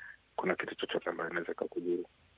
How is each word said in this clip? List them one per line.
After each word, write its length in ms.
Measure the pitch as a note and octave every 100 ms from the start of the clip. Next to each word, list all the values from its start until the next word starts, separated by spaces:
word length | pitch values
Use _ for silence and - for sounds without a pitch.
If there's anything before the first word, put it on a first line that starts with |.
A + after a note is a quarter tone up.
| - - _ -
kuna 180 | -
kitu 200 | - -
chochote 360 | - - E2 -
ambayo 200 | E2+ E2
inaweza 240 | F2 E2+
kukudhuru. 500 | E2+ - F2 F2 F2 F2 - -